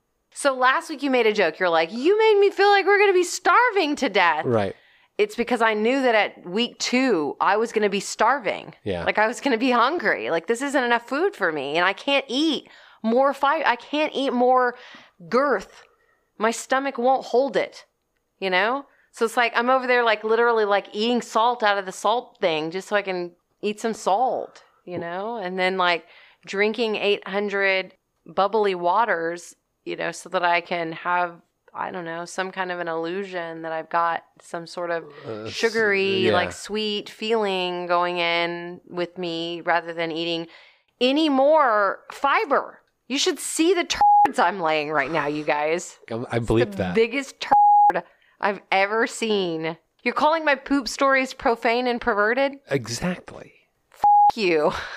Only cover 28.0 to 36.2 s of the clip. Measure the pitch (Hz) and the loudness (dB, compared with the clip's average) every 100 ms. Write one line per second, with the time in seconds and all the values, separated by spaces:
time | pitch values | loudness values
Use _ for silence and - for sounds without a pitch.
28 | _ _ - 165 196 220 208 180 175 190 | _ _ -8 -2 0 2 0 0 0 2
29 | 226 170 165 175 - - _ _ - 170 | 2 0 -2 -6 -12 -20 _ _ -12 -6
30 | 165 170 175 180 175 170 170 175 165 165 | -6 -6 -6 -2 2 2 0 -4 -4 -6
31 | 175 175 175 170 _ _ _ - 170 185 | -2 0 -2 -6 _ _ _ -10 -8 -8
32 | 170 165 175 - 190 190 185 175 170 165 | -8 -10 -10 -8 -8 -6 -6 -6 -6 -4
33 | 165 185 196 185 165 165 165 160 160 170 | -4 -6 -8 -8 -8 -8 -8 -8 -4 0
34 | 170 165 - _ - 170 165 - 175 170 | 0 -2 -8 _ -14 -12 -10 -10 -4 -6
35 | 156 - - 107 110 - 226 214 214 196 | -6 -16 -12 -10 -10 -2 -2 2 2 2
36 | 196 190 | 0 0